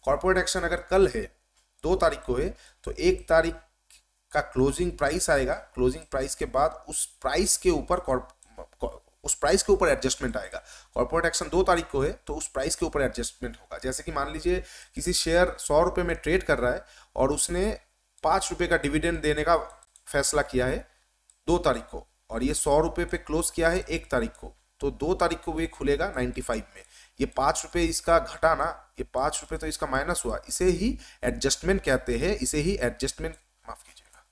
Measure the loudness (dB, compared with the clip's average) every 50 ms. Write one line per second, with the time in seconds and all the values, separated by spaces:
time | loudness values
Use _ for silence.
0 | 0 0 0 2 2 2 2 4 2 0 -2 -2 0 -2 -2 -4 -2 2 4 4
1 | 4 4 2 -4 -6 -8 _ _ _ _ _ _ _ _ _ _ 0 0 2 4
2 | 4 2 2 0 -4 -2 -2 0 -2 -4 -6 -10 -20 -20 _ _ -10 -10 -6 2
3 | 2 2 2 2 0 4 4 4 4 2 -4 -8 _ _ _ _ _ _ -20 -20
4 | _ _ _ _ _ _ -2 -2 -2 0 2 2 2 2 2 0 -2 -4 -2 -2
5 | -2 0 0 0 2 2 2 2 2 0 -2 -4 -8 _ _ 0 0 0 0 -2
6 | -10 _ -4 -4 -4 -4 -4 -6 -6 -2 0 2 2 2 0 -6 -14 -8 -6 -6
7 | -6 -6 -8 _ -4 -2 0 2 2 2 2 2 2 2 2 2 0 0 -2 -2
8 | 0 -2 -2 -2 -2 -10 -20 _ -20 _ -20 -20 -20 _ _ _ -8 -8 -8 -12
9 | _ _ _ _ -4 -4 -2 0 2 2 4 2 4 4 4 4 6 4 4 2
10 | 2 -2 -2 -2 -4 -4 -4 -6 -8 -8 -12 -14 -14 -14 -20 -20 -20 _ _ -2
11 | -2 0 0 0 0 0 0 -2 -4 0 0 2 4 4 2 2 0 -2 -2 -2
12 | 0 -2 -4 -6 _ -10 -8 -8 -8 -6 -4 -4 -2 -2 -2 -2 -2 -2 0 0
13 | 0 0 -2 -4 -8 -8 -8 _ -10 -10 -10 -12 -16 _ -14 -8 -6 -6 -6 -4
14 | -6 -4 -4 -4 -4 -4 -6 -4 -2 0 -2 -2 -4 -10 -18 -20 -20 _ _ -6
15 | -4 -2 0 0 0 2 4 4 4 4 0 -6 -2 2 4 4 4 4 2 0
16 | 0 0 -2 -2 -2 0 0 0 2 0 0 2 2 0 0 -2 -8 -14 -20 -20
17 | -20 _ _ 0 2 2 2 0 0 -2 0 0 0 0 -2 -4 _ _ _ _
18 | _ _ _ -2 0 2 2 2 0 -4 -2 -2 0 0 2 0 0 0 0 0
19 | 0 0 -2 0 0 0 0 2 2 2 2 2 0 -6 -16 -20 -20 _ _ -20
20 | _ -2 0 0 0 2 2 0 0 0 0 0 0 2 -2 -4 -8 _ _ _
21 | _ _ _ _ _ -20 _ _ _ 0 2 2 4 0 0 0 -4 -10 -14 -14
22 | -14 _ _ _ _ _ -4 -2 0 0 0 0 2 4 4 4 4 2 0 -4
23 | -4 -4 -4 -8 -4 -2 -2 0 0 -2 0 2 2 2 2 2 -2 -2 -6 -6
24 | -4 -2 -2 0 0 -2 -8 -12 -18 -18 -18 _ _ _ _ _ -4 -4 -4 -2
25 | -2 -2 2 2 2 0 0 -2 -6 -6 -2 -2 -4 -4 -6 -4 0 0 2 2
26 | 0 -2 -2 -2 -2 -2 -4 -6 -4 -4 -4 -4 -6 -10 -20 -20 -20 _ -20 -20
27 | -20 _ _ -4 -4 -2 0 0 2 2 2 0 -6 -4 0 0 0 0 0 -2
28 | 2 4 4 4 4 0 -4 0 2 2 2 2 0 -4 -6 -10 -18 _ _ -10
29 | -10 -4 -2 -2 -2 0 -2 -4 -8 -8 -10 -6 -6 -6 -6 -6 -4 -2 -2 -2
30 | 0 0 -2 -2 -2 -4 -6 -6 -6 -8 -4 2 2 2 2 2 0 -2 -2 -4
31 | -12 -20 -14 _ -4 -2 -2 0 0 0 0 0 0 0 0 2 2 2 0 2
32 | 2 -2 -2 0 0 -2 -2 -2 -2 -2 0 0 0 0 0 0 -2 -2 -2 -2
33 | -6 -6 -6 -6 -10 -10 -10 -12 _ _ _ _ _ -18 -18 -18 -18 -20 -20 -20
34 | _ _ -20 -20 _ _